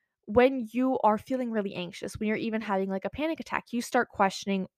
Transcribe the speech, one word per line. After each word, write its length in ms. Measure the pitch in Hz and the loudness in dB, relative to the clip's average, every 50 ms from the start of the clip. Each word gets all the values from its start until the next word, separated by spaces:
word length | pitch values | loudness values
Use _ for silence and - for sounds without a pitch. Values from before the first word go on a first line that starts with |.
| _ _ _ _ _ | _ _ _ _ _
when 420 | 220 208 247 247 269 269 262 226 220 | 2 6 6 6 6 4 0 -4 -4
you 260 | - 247 254 262 262 - | -2 0 2 2 2 4
are 180 | - 214 214 214 | 4 4 4 4
feeling 320 | - - 262 254 254 233 | 0 -4 -4 -2 -2 -2
really 240 | 226 214 196 196 - | -2 -2 -2 -2 -4
anxious, 440 | - 175 170 - - - 196 - - | -6 -8 -8 -8 -10 -10 -10 -6 -4
when 100 | 214 214 | -2 -2
you're 80 | 220 | 0
even 240 | - - 226 214 220 | 0 -2 -2 -4 -4
having, 260 | 220 214 196 190 196 190 | -2 -2 0 0 0 -2
like, 160 | 190 190 - | -2 -4 -4
a 60 | 202 | -6
panic 300 | - - 302 330 320 - | -4 -4 -4 -4 -4 -6
attack, 320 | - - 214 - - - | -6 -4 -4 -4 -4 -4
you 80 | - 240 | -6 -6
start 260 | 233 - - 247 233 - | -2 2 2 2 2 2
questioning, 560 | - - 202 190 - - - 202 196 190 185 - _ | 2 2 2 2 2 -2 -2 -2 -2 -2 -2 -6 _